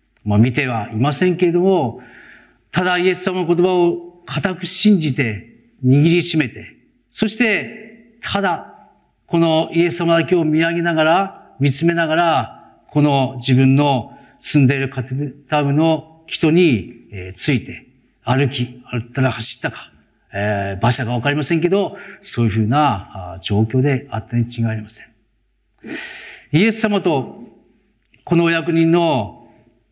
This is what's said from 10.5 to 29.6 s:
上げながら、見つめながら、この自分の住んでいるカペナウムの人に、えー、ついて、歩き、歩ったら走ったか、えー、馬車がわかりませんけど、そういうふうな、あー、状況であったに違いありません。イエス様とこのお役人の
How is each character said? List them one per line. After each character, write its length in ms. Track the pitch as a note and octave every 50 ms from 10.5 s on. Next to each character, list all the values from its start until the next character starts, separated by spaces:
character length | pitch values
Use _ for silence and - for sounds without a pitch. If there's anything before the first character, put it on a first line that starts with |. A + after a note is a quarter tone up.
| D3+ D#3+
上 140 | E3 E3 E3+
げ 80 | E3+
な 120 | E3 E3+ E3
が 100 | D#3 D#3
ら、 500 | D#3+ E3+ F#3+ G3 G3 - - - - -
見 140 | - C#3 C#3+
つ 140 | B2+ - E3
め 80 | E3+ E3+
な 120 | E3+ E3
が 100 | D#3 D#3
ら、 680 | E3+ F3 E3 D3+ C3 G#2+ - - - - - _ _ _ _
こ 120 | - D3
の 340 | D3 D3 C#3 C#3 C3 B2 B2+
自 180 | B2 A#2 C3+ B2+
分 220 | C3 C3+ C3 C3+
の 400 | C#3 D3 C#3+ C3+ A#2+ - - - - - - _ _
住 260 | - - - D3 C3+
ん 20 |
で 80 | B2 C#3+
い 40 | C3+
る 80 | C3+ C3
カ 140 | - C3 A#2+
ペ 120 | - C3 C#3 D3 C3 - - _
ナ 140 | - D3+ D3
ウ 40 | C#3+
ム 60 | C#3 C#3
の 500 | D3+ E3 E3 D#3+ D3+ - - - _ _
人 240 | - - - - D3+
に、 560 | D#3+ F3+ F3+ D#3 B2 G2 E2 - - - - - G#2
え 160 | F#2 F2+ F#2+
ー、 40 | F#2
つ 160 | - - D3+ C3+
い 100 | G#2+ -
て、 240 | - F2 - - _ _ _ _ _ _ _ _
歩 240 | B2 B2+ C3+ C#3+ B2+
き、 340 | - - B2 A#2+ - - - -
歩 60 | B2+
っ 140 | C3+ - - -
た 80 | C3
ら 100 | C3 B2
走 280 | G#2+ - - - - -
っ 20 |
た 100 | - C3+
か、 220 | - - - - _ _ _ _ _ _ _ _ -
え 400 | G2 G#2 G#2+ G#2 G2+ G2 G2 F#2+
ー、 40 | F#2
馬 100 | A2+ B2
車 140 | B2 - B2
が 80 | A2+ B2
わ 80 | A#2
か 80 | B2+ C#3+
り 80 | C#3+
ま 60 | D3+ D3
せ 120 | - E3+
ん 60 | D#3+
け 80 | E3 E3+
ど、 260 | F#3+ G3+ F#3+ E3 - - - - - -
そ 220 | - - - A#2+
う 40 | A#2
い 20 | G#2+
う 20 |
ふ 100 | F#2+ A2+
う 60 | G#2+
な、 680 | G#2+ C3+ D3+ D3+ C3+ G#2+ F#2+ F2 - - F#2+ F2+ F2 E2+
あ 0 |
ー、 20 | E2
状 220 | - - G2+ G#2
況 200 | A2 A2+ - C3
で 240 | C3+ D3 C3+ B2 - -
あ 60 | G#2+
っ 100 | A2 -
た 80 | - A#2+
に 80 | A#2+ A2+
違 200 | A#2 - A#2 A2+
い 20 |
あ 100 | A2+ A2
り 60 | G#2+
ま 80 | G#2+ -
せ 140 | - - -
ん。 40 | - _ _ _ _ _ _ _ _ _ _ _ _ _ _ - - - - - - - - - - - - - _
イ 120 | C#3 D#3+ G#3
エ 80 | A3+ G#3+
ス 80 | A3+
様 200 | - G#3 G#3 F#3+
と 400 | - F3 D3+ C3+ A#2 - - - - - - _ _ _ _ _ _ _ _ _ _ _ _ _ _
こ 100 | - E3+
の 80 | E3+ E3+
お 60 | E3
役 240 | E3+ E3 C#3+ F3 D#3+
人 180 | E3 E3 E3
の 560 | E3+ F3 E3+ D#3+ C#3+ A#2 G2+ F#2+ - - - - _ _